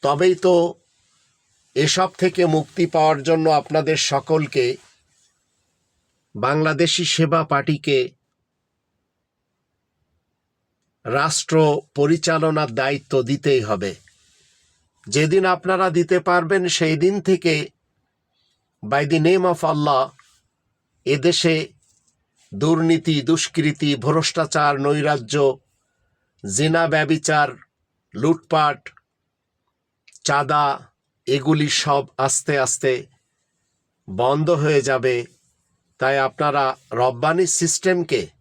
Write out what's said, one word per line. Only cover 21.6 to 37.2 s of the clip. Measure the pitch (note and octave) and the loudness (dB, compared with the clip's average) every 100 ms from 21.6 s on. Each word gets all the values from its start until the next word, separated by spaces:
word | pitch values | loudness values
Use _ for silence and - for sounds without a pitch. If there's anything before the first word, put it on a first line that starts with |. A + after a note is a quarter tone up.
| D3+ _ _ _ _ _ _ _ _ | -4 _ _ _ _ _ _ _ _
দুর্নীতি, | G2 D3 D#3+ E3 E3 D#3+ D3+ | -4 0 2 2 2 2 -2
দুষ্কৃতি, | B2+ D#3+ - - D3+ D3 D3 C#3 | 0 0 0 -2 -2 0 -2 -2
ভ্রষ্টাচার, | B2 D#3 D#3 - D#3 D#3 D3 C#3+ | 0 0 -2 -4 -2 0 0 0
নৈরাজ্য, | C#3+ D3 D3 D3 A2+ D3 C#3 C3 _ _ _ _ _ _ _ _ | 0 0 0 -2 -2 0 0 0 _ _ _ _ _ _ _ _
জিনা, | G#2 G2 D#3 E3 E3 | -8 -2 0 0 0
ব্যভিচার, | D#3 D3+ D#3 - D3+ C#3+ B2 _ _ _ _ _ | 0 0 -2 0 0 0 -4 _ _ _ _ _
লুটপাট, | - C#3 E3 _ D#3 D3+ C#3 - _ _ _ _ _ _ _ _ _ _ _ _ - | -4 -2 -2 _ 0 0 -2 -12 _ _ _ _ _ _ _ _ _ _ _ _ -12
চাঁদা, | - C#3+ C#3 D3 C#3+ C3+ - _ _ _ - | -2 -2 0 0 0 -2 -10 _ _ _ -4
এগুলি | C#3 C3+ D#3 D3+ | -2 0 0 0
সব | - D3+ C#3+ C3+ - | -2 0 -2 -2 -4
আস্তে | C3+ - - C#3+ | -2 -2 -2 -2
আস্তে | B2+ - C#3 B2+ - _ _ _ _ _ _ _ _ _ - | -2 -2 -2 -2 -6 _ _ _ _ _ _ _ _ _ -16
বন্ধ | F#2+ B2 C#3+ D#3 | -2 0 2 2
হয়ে | E3+ D3+ D3 | 2 2 2
যাবে। | C3 C3 B2 B2 A#2 _ _ _ _ _ _ _ | 2 0 0 -2 -4 _ _ _ _ _ _ _
তাই | C3 C#3 | -2 0
আপনারা | C3+ - D3+ C#3+ C3+ B2+ _ | -2 -2 -2 0 -2 -4 _
রব্বানি | A2+ B2 A#2+ | -2 0 0